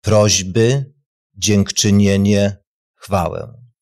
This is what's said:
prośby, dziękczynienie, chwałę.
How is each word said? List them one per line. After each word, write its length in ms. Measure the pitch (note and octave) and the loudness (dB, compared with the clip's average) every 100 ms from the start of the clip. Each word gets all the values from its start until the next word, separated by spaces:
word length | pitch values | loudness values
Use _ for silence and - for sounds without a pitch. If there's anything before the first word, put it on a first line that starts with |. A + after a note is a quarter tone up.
prośby, 920 | - G#2+ G#2 G2 F#2 F#2 A2+ C3+ C3+ _ _ _ _ G2+ | 2 2 2 0 -2 0 0 0 -6 _ _ _ _ -8
dziękczynienie, 1200 | G2 G#2 F#2+ - G#2 G2+ G2+ G2 G2+ G#2 G2+ G2+ _ _ _ _ | 0 0 0 -2 0 2 2 2 2 2 0 -4 _ _ _ _
chwałę. 580 | - F#2+ E2+ - - - - _ | -6 -4 -4 -8 -14 -18 -20 _